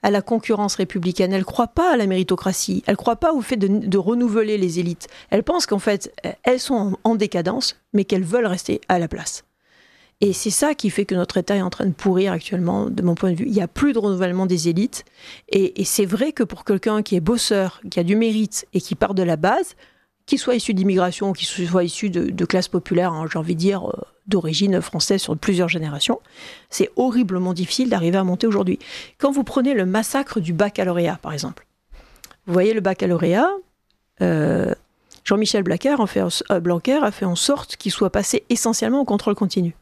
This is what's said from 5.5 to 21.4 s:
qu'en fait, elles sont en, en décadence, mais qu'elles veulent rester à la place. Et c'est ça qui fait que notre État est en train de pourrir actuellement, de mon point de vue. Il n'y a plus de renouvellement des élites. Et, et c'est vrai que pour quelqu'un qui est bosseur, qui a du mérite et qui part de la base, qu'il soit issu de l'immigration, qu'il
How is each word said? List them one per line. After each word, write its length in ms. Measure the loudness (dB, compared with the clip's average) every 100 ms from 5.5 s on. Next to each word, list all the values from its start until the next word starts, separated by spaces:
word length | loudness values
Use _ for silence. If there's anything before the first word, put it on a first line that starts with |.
| 0 0
qu'en 100 | 0
fait, 340 | 0 -2 -4 -10 -10 -4
elles 180 | 0 0
sont 380 | 2 0 0 0
en, 80 | 0
en 40 | 2
décadence, 600 | 0 0 -2 -2 -4 -6 _
mais 120 | 0 2
qu'elles 180 | 0
veulent 240 | 2 0 0
rester 340 | -2 -4 -6 0
à 80 | 0
la 100 | 0
place. 360 | -6 -10 -12 _ _ _ _ _ _ _ _
Et 140 | 0
c'est 160 | 0 -2
ça 240 | 0 0
qui 160 | 0 -2
fait 160 | -2 -2
que 80 |
notre 240 | -2 0 -2
État 180 | 0 -2
est 60 |
en 80 | -2
train 160 | -2 -2
de 80 |
pourrir 380 | 0 0 2 2
actuellement, 580 | -2 -4 -2 0 0 -2
de 140 | 0
mon 100 | 0
point 180 | 2 0
de 60 | 0
vue. 80 | 0
Il 80 |
n'y 80 | 0
a 60 | -2
plus 260 | 0 2
de 60 | 2
renouvellement 480 | 0 0 0 0 0
des 200 | 2 2
élites. 380 | 0 0 -4 -16 _ -20 -20 -2
Et, 300 | 0 0 0
et 60 | -2
c'est 200 | 0 0
vrai 260 | 2 0
que 120 | 0
pour 220 | -2 -4 -2
quelqu'un 380 | 0 2 -2
qui 140 | 0 0
est 40 |
bosseur, 600 | 2 0 2 0 0 -4 -6
qui 100 | -2
a 40 |
du 120 | 2 2
mérite 520 | 2 0 -2 -4 -4
et 80 | -4
qui 140 | -4 -2
part 180 | 0
de 100 | 0
la 120 | 0 2
base, 380 | 2 0 -2 -8 -20 _ _ _ -2
qu'il 120 | -2
soit 180 | 2 0
issu 180 | 0
de 60 | 0
l'immigration, 540 | 2 2 0 0 -4
qu'il 140 | -2